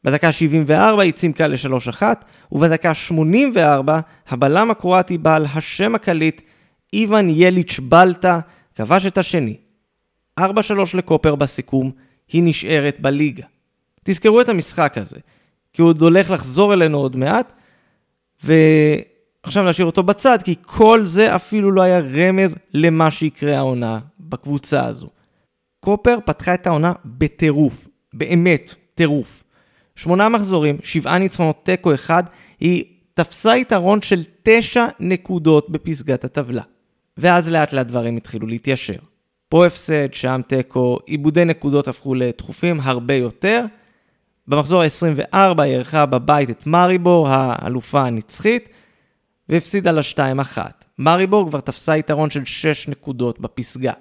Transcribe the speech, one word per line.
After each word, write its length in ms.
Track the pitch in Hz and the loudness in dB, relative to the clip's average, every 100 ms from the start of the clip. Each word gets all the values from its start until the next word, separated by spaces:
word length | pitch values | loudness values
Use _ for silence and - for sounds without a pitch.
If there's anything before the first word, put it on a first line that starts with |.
בדקה 280 | 143 147 165 | 0 0 0
שבעים 320 | - 160 160 147 | 0 0 0 2
וארבע 360 | 156 214 214 | 4 4 4
היא 100 | 185 | 2
צימקה 340 | 156 170 - 151 | 0 -4 -2 -2
לשלוש 400 | 135 135 127 120 | -2 -4 -4 -4
אחת, 380 | - 226 233 _ _ _ | -2 -2 -2 _ _ _
ובדקה 420 | 143 160 160 170 | 0 2 2 -2
שמונים 580 | 156 - 165 156 214 277 226 | -4 -4 0 2 2 2 2
וארבע 440 | 151 139 135 160 160 _ - | 2 2 2 -2 -4 _ -10
הבלם 440 | 123 139 165 226 | -2 2 2 0
הקרואטי 460 | 220 180 185 175 175 | -2 0 0 0 -2
בעל 280 | 156 156 147 | 0 0 0
השם 420 | 151 - - 208 226 | -6 -8 -4 -4 -2
הקליט, 460 | - 165 160 156 _ _ _ _ _ | -2 0 -2 -4 _ _ _ _ _
איוון 360 | 202 220 214 190 | -4 0 2 2
יליץ' 500 | 156 180 185 - - | 4 4 4 -2 -8
בלטה, 600 | 131 165 185 175 180 170 160 _ _ - | 2 4 4 2 0 -2 -6 _ _ -10
כבש 300 | 165 185 190 | 0 0 0
את 120 | - | -2
השני. 380 | - 175 117 - _ _ _ _ _ _ _ - | -2 -2 -4 -8 _ _ _ _ _ _ _ -4
ארבע 240 | 190 214 | 0 0
שלוש 320 | 208 202 180 185 | -2 -2 -2 -2
לקופר 400 | - 156 156 143 | 0 0 0 0
בסיכום, 560 | 143 - - 131 131 - _ _ _ | -4 -6 -4 -4 -4 -8 _ _ _
היא 160 | 160 | 0
נשארת 560 | 170 151 101 156 143 139 | 2 0 -2 -2 -2 -2
בליגה. 440 | 135 143 151 127 - _ _ _ _ _ | -4 -2 -2 -4 -20 _ _ _ _ _
תזכרו 380 | - 185 220 226 | -6 0 4 4
את 80 | 240 | 4
המשחק 480 | 196 - - 147 - | 0 -4 -2 -2 -2
הזה, 220 | 92 - _ _ _ _ _ | -12 -18 _ _ _ _ _
כי 80 | - | 2
הוא 80 | 170 | 4
עוד 120 | 156 | 6
הולך 300 | 165 175 185 | 4 4 2
לחזור 420 | 175 135 135 202 | -4 -4 0 2
אלינו 240 | 196 160 147 | 4 2 0
עוד 180 | 135 127 | -4 -4
מעט, 380 | 139 220 254 _ _ _ _ _ _ _ _ _ | -2 -2 -4 _ _ _ _ _ _ _ _ _
ועכשיו 1300 | 147 160 156 156 151 151 - _ _ _ - 196 185 | 2 4 6 4 2 0 -8 _ _ _ -6 -2 0
נשאיר 160 | 170 175 | 0 0
אותו 180 | 180 | 0
בצד, 360 | 180 202 262 226 | 0 2 2 2
כי 120 | 185 165 | 0 -8
כל 440 | _ - 220 226 196 | _ 4 6 6 4
זה 300 | 175 214 180 | 2 2 0
אפילו 360 | - 214 196 | -4 -2 2
לא 100 | 190 | 4
היה 180 | 185 180 | 4 2
רמז 560 | 139 139 185 190 190 151 _ | 0 0 2 2 0 -2 _
למה 380 | 147 170 160 160 | 0 2 2 0
שיקרה 460 | - 156 - 147 139 | 0 -6 -4 -4 -2
העונה 420 | 135 123 117 110 135 _ | -2 -4 -6 -8 -12 _
בקבוצה 680 | 160 123 143 143 - 143 123 | -14 -12 -6 -8 -4 -4 -4
הזו. 240 | 113 - _ _ _ _ _ _ _ | -8 -18 _ _ _ _ _ _ _
קופר 380 | - 208 240 240 240 | -4 0 2 0 -2
פתחה 280 | 147 - | -6 -2
את 140 | 180 180 | -2 -2
העונה 260 | 156 170 180 - | 0 -2 -4 -12
בטירוף, 840 | 120 151 - 156 143 143 - - _ _ | -4 -4 0 -2 2 0 -2 -20 _ _
באמת 640 | 113 - 175 175 151 - - _ - | -10 0 2 2 0 -2 -20 _ -2
טירוף. 480 | 160 147 113 - _ _ _ _ _ - | 0 0 -6 -16 _ _ _ _ _ -12
שמונה 340 | 160 180 214 | -2 2 2
מחזורים, 480 | 233 196 180 151 143 | 0 0 0 0 -2
שבעה 340 | - 165 135 175 | -6 -6 -2 -2
ניצחונות, 480 | 190 - 165 - - | -2 -2 -2 -2 -4
תיקו 280 | 180 175 | -2 0
אחד, 300 | 143 - 165 175 _ _ _ | 0 0 -2 -2 _ _ _
היא 240 | 165 180 - _ _ | -2 -2 -4 _ _
תפסה 440 | - 165 - 220 240 | -4 -4 -2 0 2
יתרון 440 | 254 202 175 208 | 0 0 2 0
של 220 | - 185 160 _ | 0 -2 -2 _
תשע 420 | - 226 226 247 233 - | 2 2 2 -2 -2 -4
נקודות 720 | 175 185 - 180 156 151 147 | -4 -4 -4 -2 4 4 2
בפסגת 540 | 156 - 147 139 127 | -8 -6 -8 -4 -4
הטבלה. 380 | 135 - 123 123 - _ _ _ _ - | -4 -8 -6 -10 -10 _ _ _ _ -2
ואז 320 | 170 175 165 | 2 2 2
לאט 240 | 165 147 | 0 0
לאט 140 | 135 120 | -2 -4
דברים 300 | 120 117 117 | -4 -4 -6
התחילו 300 | - 110 110 | -10 -12 -8
להתיישר. 520 | 113 135 131 - 95 _ _ _ _ _ | -8 -4 -6 -6 -12 _ _ _ _ _
פה 120 | 160 175 | 4 4
הפסד, 480 | - - 151 139 | 2 -4 -2 -4
שם 280 | - 127 131 123 | -6 -6 -6 -4
תיקו, 520 | 131 127 127 123 123 - | -4 -2 -2 -2 -2 -6
איבודי 380 | 151 151 156 170 | -2 0 2 0
נקודות 420 | 156 143 143 135 | 0 0 -2 -2
הפכו 280 | 120 139 127 | -8 -6 -4
לתכופים 640 | 123 - - - 175 160 | -4 -6 -16 -6 -4 -2
הרבה 340 | 131 123 120 | -4 -4 -2
יותר. 520 | 135 120 - 190 233 226 _ _ _ _ _ _ _ - | -2 -2 -2 0 0 -2 _ _ _ _ _ _ _ 0
במחזור 340 | 143 143 180 | 0 4 2
העשרים 320 | 160 - 170 143 | 2 0 -2 -2
וארבע 480 | - 190 190 160 | -2 2 4 4
היא 100 | 143 | 0
אירחה 320 | 131 123 156 143 | 0 -2 0 0
בבית 440 | 127 123 147 131 | 0 2 0 0
את 180 | 113 151 | -6 0
מאריבור, 600 | 170 180 185 175 175 143 | 2 4 2 4 4 4
האלופה 760 | 135 131 120 92 127 - 139 | 0 0 -4 -6 -8 -2 -2
הנצחית, 680 | 127 113 - - 214 240 233 _ _ _ _ _ _ _ - | 0 -4 -8 -4 -2 -2 -6 _ _ _ _ _ _ _ -4
והפסידה 420 | 165 - 202 180 | -4 -2 -2 0
לה 120 | 156 | -2
שתיים 360 | 139 - 135 135 | -2 -4 -4 -4
אחת. 460 | 135 - - _ _ - | -6 -8 -10 _ _ -4
מאריבור 480 | 139 175 190 208 175 | 0 2 2 0 0
כבר 120 | 147 | -6
תפסה 380 | - - - 156 | -8 -8 -4 -2
יתרון 320 | 151 151 151 | -2 -2 -2
של 160 | 147 127 | -4 -10
שש 420 | - 160 147 - | -6 -4 -4 -8
נקודות 520 | 151 - 123 123 113 | -12 -12 -6 -6 -6
בפסגה. 540 | 110 - 117 127 127 - | -12 -12 -12 -8 -8 -8